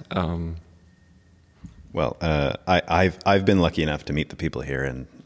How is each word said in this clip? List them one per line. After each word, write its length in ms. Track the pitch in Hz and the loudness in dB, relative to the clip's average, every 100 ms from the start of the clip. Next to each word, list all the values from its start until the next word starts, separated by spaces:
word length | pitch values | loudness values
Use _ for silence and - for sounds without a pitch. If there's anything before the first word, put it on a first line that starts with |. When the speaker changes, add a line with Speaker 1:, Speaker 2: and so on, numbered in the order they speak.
| - | -8
Speaker 1:
Um, 440 | 98 82 85 82 82 - - _ _ _ _ _ _ _ _ - - - | -4 -2 -4 -6 -10 -14 -20 _ _ _ _ _ _ _ _ -20 -20 -8
Speaker 2:
Well, 260 | - 65 - | -2 -2 0
uh, 320 | 82 76 69 - - | 0 2 0 -2 2
I, 140 | 90 - | 2 4
I've, 300 | 85 95 - 101 | 2 2 2 2
I've 200 | 98 98 | 4 4
been 140 | 98 | 4
lucky 220 | 85 82 | 4 2
enough 220 | 76 76 - | -2 -2 -4
to 80 | |
meet 160 | 73 76 | -4 -4
the 60 | - | -4
people 260 | 80 65 | -6 -4
here, 220 | 69 65 | -6 -4
and, 240 | 67 64 - - | -4 -6 -12 -12